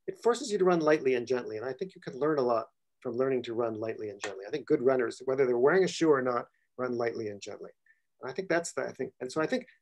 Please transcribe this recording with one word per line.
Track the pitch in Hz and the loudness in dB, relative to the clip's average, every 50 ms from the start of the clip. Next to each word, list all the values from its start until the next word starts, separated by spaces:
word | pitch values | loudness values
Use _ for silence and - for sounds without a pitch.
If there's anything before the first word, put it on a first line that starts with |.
| _ | _
it | - - - - | -12 -12 0 0
forces | 226 233 233 294 208 | 0 0 0 -2 -4
you | 202 | 0
to | 190 185 | 2 4
run | 185 175 165 | 4 4 4
lightly | 156 151 156 156 151 135 127 | 4 4 4 4 4 2 2
and | 120 120 | 2 0
gently. | 117 127 123 117 107 110 | 0 -2 -2 -2 -6 -8
And | 107 113 | -8 -8
I | 131 127 | -8 -8
think | - 131 135 - | -8 -10 -12 -12
you | 180 | -14
can | - - - | -14 -12 -4
learn | 123 139 156 156 139 | 0 0 2 2 4
a | |
lot | 127 123 120 113 113 - _ _ _ _ _ _ | 4 4 2 2 0 -4 _ _ _ _ _ _
from | - 127 113 | -8 -4 -2
learning | 120 131 135 135 123 113 | 0 2 2 2 0 -2
to | 120 113 | -2 -2
run | 113 120 113 110 | -2 -2 -2 -2
lightly | 107 113 113 110 - 110 104 | -4 -4 -6 -6 -6 -8 -10
and | 101 101 - | -8 -8 -8
gently. | 101 95 95 98 | -8 -8 -10 -8
I | 104 | -8
think | 151 147 117 | -8 -6 0
good | - 151 143 | 0 0 4
runners, | 120 131 131 127 117 113 - - - | 4 4 4 4 0 -2 -4 -6 -4
whether | 135 131 135 139 | -2 0 2 2
they're | 123 123 | 2 4
wearing | 120 127 147 170 190 185 | 4 4 6 6 4 2
a | |
shoe | - - - 165 156 | 2 0 2 4 4
or | 143 131 | 4 4
not, | 127 127 120 120 127 - _ _ _ _ _ | 2 0 -2 -2 -4 -8 _ _ _ _ _
run | - 127 123 123 | -6 -4 -4 -2
lightly | 117 120 117 113 113 113 | -2 -2 -2 -2 -4 -6
and | 104 101 101 | -8 -8 -10
gently. | - 104 95 - 95 95 - _ _ _ _ _ _ _ _ _ | -12 -14 -14 -14 -16 -18 -20 _ _ _ _ _ _ _ _ _
And | - 131 | -12 -8
I | 131 | -8
think | - 185 | -8 -4
that's | - 165 170 170 - | -2 0 -2 -2 -2
the, | - 135 127 | -6 -6 -6
I | 117 - | -6 -6
think, | - 127 - - _ | -8 -8 -10 -8 _
and | 127 127 | -12 -6
so | - 156 | -2 -2
I | 156 | -2
think | 156 254 247 - - _ _ | 0 -2 -4 -4 -8 _ _